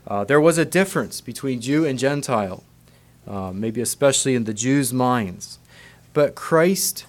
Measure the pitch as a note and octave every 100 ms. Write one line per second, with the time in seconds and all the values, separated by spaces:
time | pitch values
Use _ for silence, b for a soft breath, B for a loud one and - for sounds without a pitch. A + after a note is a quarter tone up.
0 | - G2+ G2+ C#3+ D#3+ E3 D#3 F3 F#3+ E3
1 | G#2 - - A#2 C#3 B2 A#2 D3 D#3+ B2+
2 | C3 C#3+ C#3 A#2+ G2 F#2 - _ b b
3 | b b - G2+ F#2+ F#2+ A2+ A2+ A2+ -
4 | C#3+ C3+ C#3 B2+ A2+ G#2+ B2 C#3 C3 B2+
5 | B2+ B2 G2 F2+ - - B B B B
6 | B - D3 - - D#3+ F3 F#3+ - -